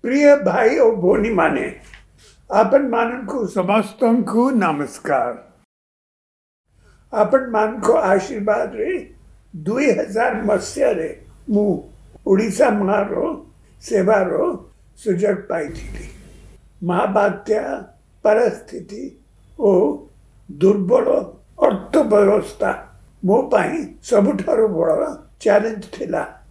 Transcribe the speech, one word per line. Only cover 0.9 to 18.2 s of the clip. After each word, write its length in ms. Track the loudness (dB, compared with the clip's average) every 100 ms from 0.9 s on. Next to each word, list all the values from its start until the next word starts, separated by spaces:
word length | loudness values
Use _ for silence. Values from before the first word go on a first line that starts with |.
| 4
ଭଉଣୀମାନେ, 680 | 0 2 0 2 2 0 -6 -10 -20 -20 _ _ -20 _ _
ଆପଣମାନଙ୍କୁ 880 | 2 4 2 2 -2 -2 -4 -8 -6 -4
ସମସ୍ତଙ୍କୁ 960 | -4 0 0 -2 -2 2 2 0 0 2
ନମସ୍କାର। 840 | 2 0 -2 -6 -8 -2 -2 -2 -8 -18 _ _ _ _ _ _ _ _ _ _ _ _ _ _ _ _
ଆପଣମାନଙ୍କ 760 | 0 2 2 2 -2 -2 0 2 2 2
ଆଶୀର୍ବାଦରେ 800 | 0 0 -6 -2 -2 -2 -6 -6 -6 -10 -20 -20 -20 _ -10
ଦୁଇ 320 | -6 0 0
ହଜାର 420 | 0 -2 -2 -2 -2
ମସିହାରେ 680 | -2 -2 -2 -2 0 0 -6 -10 -20 -20 -2
ମୁଁ 240 | 0 0 -2 -8 -20 -20 -12 0
ଓଡ଼ିଶା 400 | 0 0 2 2
ମାଆର 460 | 2 0 0 -2 -4 -4 -6 -14 _ _ -20
ସେବାର 500 | -4 0 2 2 0 -2 -2 -4 -12 _ _ -10
ସୁଯୋଗ 380 | -4 -2 0 -2 -4
ପାଇଥିଲି। 560 | -8 -8 -12 -14 -14 -16 -20 -20 -20 -20 -20 _ _
ମହାବାତ୍ୟା 800 | -4 -2 0 2 0 -2 -4 -4 -2 -10 -12 _ _ _